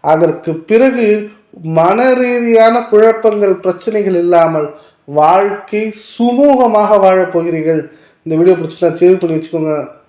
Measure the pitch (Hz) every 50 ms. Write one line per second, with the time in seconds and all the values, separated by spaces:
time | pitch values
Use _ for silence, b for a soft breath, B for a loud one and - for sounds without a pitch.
0 | - 143 156 160 170 160 156 - - 170 160 165 - - 214 226 254 269 240 240
1 | 233 208 208 214 208 208 - _ _ _ - - 165 160 160 160 165 175 202 226
2 | 247 262 254 247 254 247 240 240 240 233 226 220 226 226 233 240 233 - 214 208
3 | 220 226 220 220 - 220 208 208 208 196 185 175 - 185 175 175 - - 214 214
4 | 202 190 185 170 175 175 175 170 165 160 160 156 151 143 - b b b b b
5 | _ - 143 147 151 160 180 - 202 202 202 202 - - - 208 220 220 208 -
6 | - - - - 233 240 240 247 285 285 277 254 254 233 214 214 208 202 214 202
7 | 190 190 190 185 185 185 175 170 170 170 170 160 156 160 165 156 - b b b
8 | b b b b _ 165 160 156 170 185 185 165 165 160 - - 180 170 160 -
9 | 180 180 185 185 180 165 160 160 160 - - 165 156 156 151 147 135 135 - _
10 | _